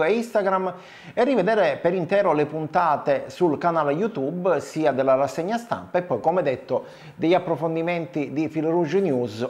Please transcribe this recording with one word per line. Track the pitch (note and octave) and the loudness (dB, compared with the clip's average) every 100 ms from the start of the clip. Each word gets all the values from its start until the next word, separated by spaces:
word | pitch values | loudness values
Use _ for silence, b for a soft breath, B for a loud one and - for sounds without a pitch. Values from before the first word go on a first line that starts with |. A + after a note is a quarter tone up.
| D#3+ | 0
e | |
Instagram, | A3+ A#3 G#3+ F#3+ F#3+ F#3 F3 B B B | 2 0 0 2 0 -2 -6 B B B
e | - B3+ | 0 2
rivedere | B3 F3+ G#3+ E3 C3 | 4 2 4 2 2
per | E3+ | 0
intero | F#3 D#3+ G3+ F#3+ | 0 0 2 2
le | D3+ D3 | 2 0
puntate | D#3 D3+ F3+ E3+ C#3+ - C3+ - | -2 -2 0 2 0 0 -2 -2
sul | - F3 C#3 | 0 2 2
canale | F3 E3 D3 | 0 2 0
YouTube, | D3+ A3 D#3 C3+ F3 F#3 D3 | 0 -2 -2 -4 -2 0 0
sia | - D#3 D3+ | -2 0 0
della | B2+ C3+ C3 | 2 4 4
rassegna | C#3 E3+ E3+ A#3 | 2 -2 -4 -4
stampa | - G#2+ - F3+ | -4 -8 -4 -4
e | |
poi, | F3+ A#2+ | -2 -2
come | D#3 F3+ | 0 0
detto, | D3 B2 - B2 B B D3+ | 0 -2 -2 -4 B B -20
degli | - D#3 | -4 2
approfondimenti | F3+ F3 D3 D#3+ D#3+ E3 E3+ D#3+ D#3 C3+ | 2 2 -2 -2 -2 -2 -4 -4 -6 -4
di | C3+ D#3 | -2 -2
Fil | D#3 D3+ | -2 0
Rouge | F3 D#3 F#3+ | 0 2 2
News | F#3 B2+ A#2+ G#2+ B2 | 2 0 -2 -4 -4